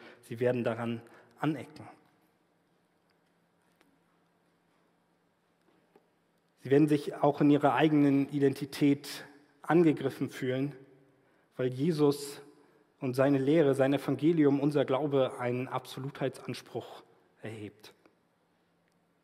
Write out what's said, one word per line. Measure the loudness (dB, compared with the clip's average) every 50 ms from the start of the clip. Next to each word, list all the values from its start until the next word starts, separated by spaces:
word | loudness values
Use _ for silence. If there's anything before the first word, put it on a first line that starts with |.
| -16 -20 -20 _
sie | -16 -12 -6 -2
werden | -2 0 0 0 -2
daran | -4 -4 -4 -6 -6 -6 -8 -10 -18 -20 -20 -20 _ _ -6
anecken. | -6 -4 -4 -6 -10 -16 -18 -20 -20 -20 -20 _ _ _ _ _ _ _ _ _ _ _ _ _ _ _ _ _ _ _ _ _ _ _ _ _ _ _ _ _ _ _ _ _ _ _ _ _ _ _ _ _ _ _ _ _ _ _ _ _ _ _ _ _ _ _ _ _ _ _ _ _ _ _ _ _ _ _ _ _ _ _ _ _ _ _ _ _ _ _ _ -20 _ _ _ _ _ _ _ _ _ _ _ _
Sie | -2 2
werden | 4 4 4 4
sich | 2 -2 -2 -6 -6
auch | 0 0 0 2 4
in | 4 4
ihrer | 4 4 4 2 2
eigenen | 2 2 2 4 4 2 4 2 0 0 -2
Identität | -2 0 0 0 0 -2 -8 -8 -2 0 2 2 2 0 -4 -14 -16 -16 -18 -20 -20 _ _ _ _ _
angegriffen | -4 2 4 4 4 4 2 0 -2 -6 -4 -6 -8 -8
fühlen, | -6 -6 -4 -4 -2 -2 -4 -6 -8 -12 -20 -20 -20 _ _ _ _ _ _ _ _ _ _ _ _
weil | -6 -4 -4
Jesus | -2 -2 -2 -2 2 4 4 2 2 0 -6 -12 -14 -16 -20 -20 -20 _ _ _ _ _ _ _ _ -8
und | -8 -4 0
seine | 2 2 4 4 2
Lehre, | 2 2 4 4 4 4 4
sein | 2 2 2
Evangelium, | 2 0 -2 -4 -4 0 0 2 4 4 4 4 4 2
unser | 0 0 0 0 0
Glaube | 0 0 -2 -2 0 0 0 0 0 -2 -4
einen | -4 -4 -4 -4 -6 -6
Absolutheitsanspruch | -8 -10 -10 -10 -12 -10 -10 -10 -8 -6 -6 -6 -6 -8 -12 -12 -12 -12 -12 -12 -12 -12 -12 -12 -18 -20 -20 _ _ _ _ _ _ _
erhebt. | -16 -14 -14 -14 -14 -16 -18 _ -20 -20 _ _ _ _ _ _ _ _ _ _ _ _ _ _ _ _ _ _ _ _ _ _ _ _ _ _